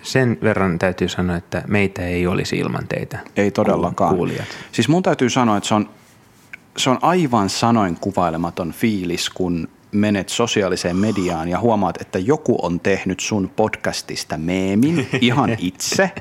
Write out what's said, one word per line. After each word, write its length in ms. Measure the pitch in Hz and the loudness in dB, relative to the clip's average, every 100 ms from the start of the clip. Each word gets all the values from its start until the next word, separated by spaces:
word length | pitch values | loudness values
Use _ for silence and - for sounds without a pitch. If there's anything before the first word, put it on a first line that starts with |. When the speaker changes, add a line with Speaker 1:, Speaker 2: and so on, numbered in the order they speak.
Speaker 1:
Sen 340 | - 131 127 107 | -2 2 2 2
verran 360 | 107 101 95 82 | 0 2 2 2
täytyy 280 | 92 90 90 | 0 0 -2
sanoa, 260 | - 90 87 | 0 -2 -2
että 280 | - 90 85 | -4 -6 0
meitä 340 | 104 98 - 87 | 0 0 -2 -4
ei 220 | 90 90 | 0 0
olisi 300 | 92 98 87 | 0 -2 -2
ilman 300 | 87 - - | -2 -4 -4
teitä, 320 | - - 113 - - | -6 -6 -10 -6 -2
Speaker 2:
Ei 140 | 101 | 0
todellakaan. 580 | 101 107 90 87 87 90 | 2 2 2 0 0 2
Speaker 1:
ku-, 60 | 90 | 2
kuulijat. 300 | 87 80 - - - | 0 -4 -8 -12 -6
Speaker 2:
Siis 180 | - 113 | 0 2
mun 140 | 170 | 2
täytyy 260 | 185 147 123 | 2 2 2
sanoa, 280 | 131 117 101 | 4 4 2
että 100 | - | 2
se 60 | 110 | 0
on, 140 | 107 - - - _ _ - - _ - | 0 -8 -20 -20 _ _ -20 -20 _ -2
se 120 | 135 | 0
on 100 | 123 | 2
aivan 480 | 151 180 143 117 95 | 2 2 2 2 2
sanoin 480 | - 117 117 95 85 | 2 2 4 2 0
kuvailematon 680 | 101 95 87 80 87 92 82 | -2 0 0 0 -4 -4 -6
fiilis, 580 | - 117 101 87 87 - | -2 0 0 -2 -4 -4
kun 380 | - 90 85 - - _ | -4 -2 -2 -4 -12 _
menet 380 | 104 104 101 87 | 0 2 0 -2
sosiaaliseen 640 | - 120 110 92 90 90 90 | -2 0 0 0 -2 -2 0
mediaan 520 | 110 101 90 82 85 | 0 0 -2 -2 -4
ja 100 | 87 | 0
huomaat, 420 | 117 107 90 - | 2 2 0 -4
että 180 | - 92 | -6 -2
joku 380 | 98 151 - - | 0 0 0 0
on 180 | 87 87 | -2 -2
tehnyt 400 | 101 95 95 90 | 0 0 -2 -4
sun 320 | - 107 92 - | -2 -2 -2 0
podcastista 800 | 107 - 92 - - - - 78 | -2 -2 -4 -4 -8 -10 -8 -6
meemin 720 | 82 92 95 104 139 170 123 127 | -2 0 2 2 2 2 -2 2
Speaker 1:
<laughs> 60 | |
Speaker 2:
ihan 340 | 117 123 120 113 | 2 4 0 0
itse. 540 | 90 - - - 190 - | -4 -4 -2 0 0 -2